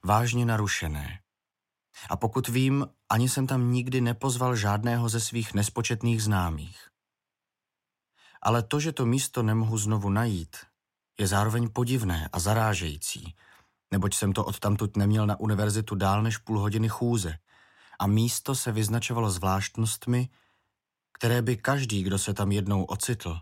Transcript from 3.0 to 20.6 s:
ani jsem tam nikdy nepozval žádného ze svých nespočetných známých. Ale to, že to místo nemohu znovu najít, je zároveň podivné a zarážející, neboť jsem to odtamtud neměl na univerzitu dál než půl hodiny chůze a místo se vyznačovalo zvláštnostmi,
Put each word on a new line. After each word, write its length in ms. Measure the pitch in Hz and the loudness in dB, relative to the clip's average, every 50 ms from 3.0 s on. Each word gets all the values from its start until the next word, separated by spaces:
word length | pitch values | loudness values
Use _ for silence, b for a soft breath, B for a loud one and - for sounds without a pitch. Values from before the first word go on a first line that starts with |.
| _ _ | _ _
ani 200 | 104 113 123 127 | 2 2 2 2
jsem 180 | 127 139 131 131 | 2 0 -2 0
tam 240 | 135 127 123 120 | 0 2 2 2
nikdy 300 | 123 127 123 127 127 131 | 2 0 0 0 0 0
nepozval 540 | 120 120 117 110 - 135 123 120 127 127 123 | 0 0 0 0 -2 -2 0 0 0 0 0
žádného 540 | 113 104 104 101 107 107 120 120 117 120 117 | 2 2 2 0 2 0 0 0 0 0 0
ze 100 | 110 117 | 0 -2
svých 340 | 110 - - 117 113 107 - | -4 -2 -4 -4 -4 -2 0
nespočetných 720 | 101 107 - - - 113 - 123 110 - 120 117 110 107 | 0 0 0 -2 -4 -2 -2 -2 0 0 0 2 2 2
známých. 680 | 107 104 95 87 85 80 76 78 87 92 - - - _ _ _ _ _ _ _ _ _ _ _ _ _ _ _ _ _ _ _ _ _ _ _ _ B B B B B B | 2 2 2 2 0 -2 -4 -8 -10 -14 -20 -20 -20 _ _ _ _ _ _ _ _ _ _ _ _ _ _ _ _ _ _ _ _ _ _ _ _ B B B B B B
Ale 220 | - - 113 120 113 | 0 2 2 2 2
to, 160 | 113 - 147 | 0 -2 -2
že 120 | 147 165 | -2 -2
to 140 | 151 - 131 | -2 0 2
místo 380 | 117 120 135 131 - - 127 113 | 2 2 2 0 -2 -2 -2 0
nemohu 340 | 110 110 113 113 110 110 107 | 2 2 2 2 0 0 0
znovu 320 | 104 107 110 107 101 101 | 0 0 0 0 2 2
najít, 480 | 98 107 117 117 101 87 82 - - - - _ _ _ _ _ _ _ _ _ _ - | 2 2 2 0 -2 -2 -4 -8 -12 -20 -20 _ _ _ _ _ _ _ _ _ _ -2
je 80 | 104 92 | -2 2
zároveň 420 | 101 101 104 110 110 120 120 113 | 2 2 2 2 2 0 0 0
podivné 600 | 107 - 123 117 131 131 113 95 85 82 78 - | 0 -2 0 0 0 0 0 0 -2 -2 -4 -4
a 80 | - 87 | -4 -2
zarážející, 960 | 82 98 107 113 113 110 101 87 87 80 73 76 - - - - - 85 - b b b b b b b b b b _ | 0 2 2 2 2 2 0 -2 -4 -6 -6 -6 -8 -8 -8 -8 -12 -14 -16 b b b b b b b b b b _
neboť 220 | - 98 92 104 - | -2 0 0 0 -2
jsem 200 | - - 101 95 | 0 0 0 0
to 120 | - - | 0 -2
odtamtud 520 | - 107 - - 104 104 101 110 101 - 107 | -4 -4 -2 0 0 0 2 0 -2 0 2
neměl 300 | 101 101 107 110 107 104 | 2 4 4 4 2 2
na 120 | 104 98 | 0 0
univerzitu 560 | 107 107 107 98 104 104 98 110 107 110 107 | 0 0 0 2 0 0 0 -2 -4 -4 -2
dál 280 | 95 95 98 98 104 110 | 0 2 2 2 2 2
než 140 | 113 113 - | 0 -2 -4
půl 220 | - - 110 107 | -4 -4 -2 0
hodiny 300 | 98 107 101 110 113 110 | 0 0 0 0 0 0
chůze 480 | 101 - 120 117 120 110 92 85 78 80 B B B B B B B B B B B B | 0 0 0 0 0 0 0 -2 -6 -8 B B B B B B B B B B B B
a 80 | 95 98 | 0 2
místo 480 | 104 110 113 120 - - - - 139 | 4 4 4 2 0 -4 -4 -4 -4
se 160 | 131 - 120 | -2 -2 -2
vyznačovalo 600 | 107 110 107 101 113 117 110 - 123 117 113 104 | -2 0 0 0 0 -2 -2 -2 -2 0 0 0
zvláštnostmi, 1000 | 92 90 92 95 95 98 101 - _ - 110 110 - - - - 120 123 123 123 b b b b b b | -2 0 0 0 0 0 -2 -4 _ -2 -2 -2 -2 -4 -2 0 0 0 0 -2 b b b b b b